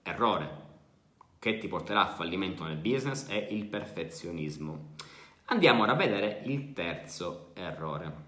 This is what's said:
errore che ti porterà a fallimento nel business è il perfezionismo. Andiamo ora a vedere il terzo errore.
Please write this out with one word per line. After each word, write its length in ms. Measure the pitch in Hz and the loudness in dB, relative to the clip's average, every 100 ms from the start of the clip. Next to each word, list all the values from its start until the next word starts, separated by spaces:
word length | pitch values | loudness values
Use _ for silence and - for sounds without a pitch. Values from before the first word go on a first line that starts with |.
errore 600 | - 85 117 87 73 - - - _ _ _ _ - _ | -6 2 4 4 -2 -8 -16 -20 _ _ _ _ -20 _
che 220 | 113 110 | -2 0
ti 80 | 104 | -2
porterà 420 | 104 80 104 92 | -4 2 4 4
a 20 | |
fallimento 520 | - 85 90 95 92 | 2 -2 0 -2 -2
nel 140 | 80 78 | -4 0
business 500 | 95 131 139 131 - | 2 2 0 -4 -2
è 200 | 104 - | -2 -2
il 140 | 107 101 | -4 -4
perfezionismo. 1200 | 104 - - 82 - 85 85 76 73 76 76 - - - - - - - | -6 -6 -6 -6 -6 -6 -4 -4 -4 -6 -8 -12 -14 -16 -18 -20 -20 0
Andiamo 360 | 240 160 117 | 6 8 8
ora 80 | 107 | 6
a 40 | 135 | 6
vedere 460 | 175 98 107 - 123 | 4 4 0 0 -2
il 260 | 139 139 | -2 -4
terzo 760 | - 85 78 - - 87 85 - | -6 -4 -4 -8 -6 -6 -8 -12
errore. 600 | - 87 76 80 73 82 - | -8 -8 -4 -4 -4 -6 -10